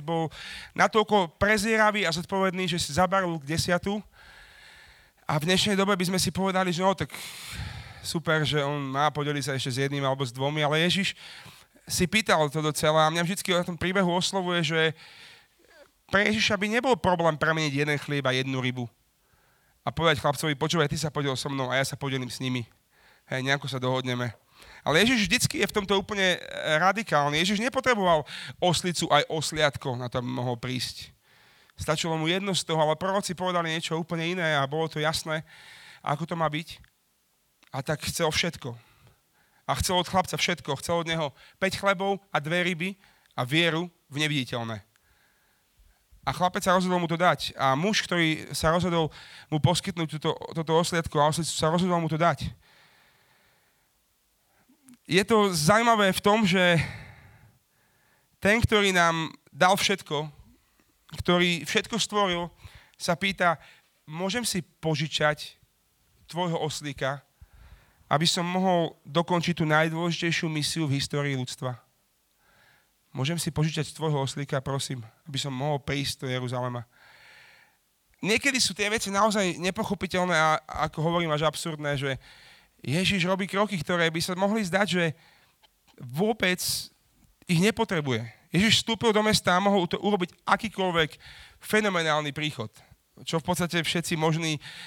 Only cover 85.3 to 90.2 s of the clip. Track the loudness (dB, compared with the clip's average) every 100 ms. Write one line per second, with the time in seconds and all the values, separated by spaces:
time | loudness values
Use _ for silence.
85.3 | _ _ _ _ _ _ -18 -8 0 0
86.3 | 2 0 0 -2 -4 -8 _ _ _ _
87.3 | _ 0 2 4 2 0 -2 0 -2 -4
88.3 | -16 _ 2 4 4 2 0 2 4 4
89.3 | 2 2 2 4 2 2 0 0 0